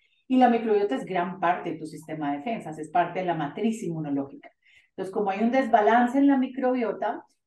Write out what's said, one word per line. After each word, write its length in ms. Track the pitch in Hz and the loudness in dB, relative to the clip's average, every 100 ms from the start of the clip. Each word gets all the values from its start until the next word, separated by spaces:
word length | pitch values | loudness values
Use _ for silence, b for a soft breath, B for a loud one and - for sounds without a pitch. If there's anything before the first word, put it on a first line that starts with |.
| _ _ - | _ _ 0
y 100 | 254 | 4
la 120 | 240 | 6
microbiota 480 | 226 220 208 - 247 | 4 2 2 2 -2
es 80 | |
gran 340 | 175 185 185 - | -4 -4 -4 -2
parte 340 | 170 - 170 | 0 0 -4
de 60 | 156 | -10
tu 80 | 156 | -10
sistema 460 | 151 - 156 147 | -14 -12 -6 -4
de 60 | 143 | -4
defensas, 380 | 240 208 160 156 | -6 -8 -8 -12
es 120 | 151 | -2
parte 300 | 175 170 185 | 0 0 -2
de 60 | 180 | -4
la 80 | |
matriz 480 | 160 139 - 226 220 | -2 -4 -2 -2 -2
inmunológica. 680 | 175 160 147 139 139 - - _ b b b | -6 -6 -4 -4 -6 -10 -20 _ b b b
Entonces, 260 | - 190 | -10 -6
como 160 | 220 196 | -2 -2
hay 100 | 196 | 0
un 120 | 233 | 0
desbalance 640 | 262 - 214 214 240 240 277 | 2 4 4 6 4 4 4
en 80 | 277 | 4
la 100 | 262 | 4
microbiota, 840 | 262 254 254 254 214 190 208 302 - _ | 0 -2 -2 0 -2 -2 -4 -6 -12 _